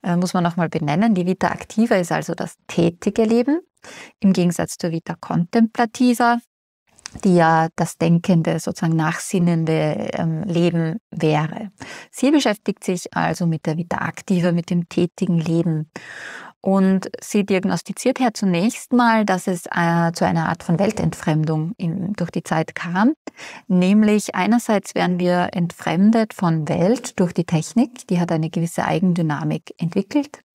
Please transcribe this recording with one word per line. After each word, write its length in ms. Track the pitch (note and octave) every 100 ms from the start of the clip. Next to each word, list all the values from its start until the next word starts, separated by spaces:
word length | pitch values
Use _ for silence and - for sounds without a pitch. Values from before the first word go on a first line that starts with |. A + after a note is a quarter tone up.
äh, 140 | G#3+ F3
muss 180 | F3+
man 100 | F#3
noch 120 | E3+ E3+
mal 120 | D#3+
benennen. 460 | D#3+ D3 D3+ A3+
Die 120 | F#3+ F3
Vita 220 | F#3 -
Activa 480 | - - - A#3 G3+
ist 160 | F3
also 220 | D#3+ D#3
das 220 | E3 - - _
tätige 580 | - E3+ E3+ - G3+
Leben, 360 | A3 A#3 B3 D#4 - _ - - - _
im 120 | G3+
Gegensatz 440 | F#3 F3 E3 E3+ -
zur 120 | F3+
Vita 240 | E3 - E3
Contemplativa, 1200 | - D#3+ F3 A#3 A3+ - A#3 - B3 A#3+ A#3+ A#3+ _ _ _ _ _ _ - -
die 120 | G3+ F3
ja 320 | E3 D#3+ E3 -
das 200 | E3+ -
denkende, 640 | E3 E3+ E3+ F3 D#3+ D#3+
sozusagen 380 | - - E3+ D#3+
nachsinnende, 1120 | D#3 E3+ - G3 F3 E3 D#3+ D#3+ D3+ - -
ähm, 300 | - E3 D#3+
Leben 560 | F#3 E3+ F3 E3+ D#3+ D#3+ _
wäre. 600 | E3 E3 D3+ D#3 - G#3+ _ - - -
Sie 200 | - B3+
beschäftigt 540 | D4+ B3+ G#3 - G3
sich 300 | - F3+ - -
also 300 | E3 D#3+ E3+
mit 180 | D#3+
der 140 | - D#3
Vita 280 | F3 - -
Activa, 460 | - - F3+ F3
mit 160 | E3+ E3
dem 200 | F3 E3+
tätigen 500 | - F3 - F#3 E3+
Leben. 520 | D#3+ E3 E3+ D#3 D3+ - - - - - - _ -
Und 420 | F#3+ F#3+ F#3+ - -
sie 260 | - G#3 G3+
diagnostiziert 720 | F#3+ F#3+ F3+ - G3 B3 C4
hier 160 | B3+
zunächst 580 | - G3 E3+ G#3 - -
mal, 320 | B3 A#3+ A3+
dass 220 | G#3 F#3 -
es, 200 | F3+ -
äh, 440 | - E3+ E3+ E3+
zu 140 | E3+ F3+
einer 220 | E3+ D#3+
Art 160 | E3+
von 160 | - E3+
Weltentfremdung 960 | G3 - E3 - - D#3 D#3 D#3 D#3+ -
in, 360 | F3 F3 F#3
durch 180 | G#3 E3+
die 100 | -
Zeit 320 | - D#3+ D#3+
kam. 380 | - F3+ F3+ A3+ D#4+ - - - - _
Nämlich 680 | F3+ F#3 G#3 G#3+ G#3+ -
einerseits 600 | - F#3+ A#3+ - G#3 - -
werden 240 | F3 F3+
wir 300 | F3+ F3+ F3+
entfremdet 840 | - F3 - - E3 G3+ A3+ A3
von 340 | - F3+ D#3+ D3
Welt 520 | D#3 F3 B3+ - -
durch 120 | F3
die 120 | -
Technik, 640 | E3 D#3+ D#3+ - C4 - -
die 100 | F3
hat 140 | F3
eine 180 | E3 D#3+
gewisse 340 | E3+ E3 -
Eigendynamik 920 | - D#3+ F#3 F3 E3 C#3+ D3+ D#3 - -
entwickelt. 640 | E3 F3+ G3+ D4 C#4+ - _